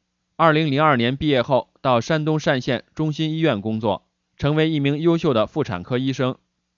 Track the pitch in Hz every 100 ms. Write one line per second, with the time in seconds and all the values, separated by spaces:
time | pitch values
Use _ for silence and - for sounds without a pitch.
0 | _ _ _ - 160 151 160 135 156 123
1 | 117 139 151 131 117 127 - _ 135 120
2 | - 156 151 156 160 131 135 120 - -
3 | 156 147 156 160 160 104 110 110 107 92
4 | _ _ _ - 143 151 160 151 139 147
5 | 170 165 165 131 104 156 123 90 92 127
6 | 135 127 127 - _ _ _